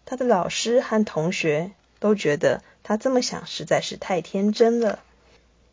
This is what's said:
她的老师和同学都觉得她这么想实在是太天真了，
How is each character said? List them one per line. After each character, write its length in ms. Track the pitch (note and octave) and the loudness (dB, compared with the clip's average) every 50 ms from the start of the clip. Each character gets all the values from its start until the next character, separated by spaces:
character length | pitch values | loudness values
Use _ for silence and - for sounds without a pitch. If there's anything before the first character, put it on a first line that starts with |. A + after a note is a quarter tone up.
| _ | _
她 120 | - B3+ | -10 -6
的 100 | B3+ C4 | -2 0
老 220 | A#3+ A3 F3+ E3+ E3+ | 2 2 2 0 -2
师 320 | - - - A3 A#3+ C4 | -4 -4 -2 2 2 2
和 240 | B3 - A3+ A3 G#3+ | 2 2 0 0 0
同 260 | - - D#3+ D#3 F3 F#3 | 0 -2 -2 -2 -2 -2
学 380 | - - D#3+ D3 D#3 E3+ G3 - _ _ _ _ _ | -2 0 0 0 0 -2 -4 -10 _ _ _ _ _
都 160 | - G#3 G#3+ | 0 0 0
觉 200 | G3 - D3+ D3 | 2 2 0 0
得 280 | D#3+ D3 C3+ B2+ C#3 - - _ _ - | 2 2 2 2 0 -4 -12 _ _ -4
她 140 | - G#3 | -4 -2
这 120 | A3 - C4 | 0 0 2
么 140 | C4 B3 B3+ | 2 2 0
想 240 | - - E3 E3+ | 0 -4 -8 -10
实 180 | - - - D#3 | -10 -12 -10 -2
在 160 | - D#3+ C#3 | 0 0 0
是 160 | - - - | 0 -2 -8
太 240 | - - - F#3+ E3+ | -10 -6 -4 -4 -4
天 320 | D#3 - - G3 G3+ G#3+ G#3+ | -4 -4 -4 0 0 0 2
真 280 | - A#3 A3+ A#3 A#3+ | 4 4 4 4 2
了， 180 | A#3 G3+ - - - _ _ _ _ _ _ _ _ _ _ _ _ _ | 0 -2 -2 -4 -10 _ _ _ _ _ _ _ _ _ _ _ _ _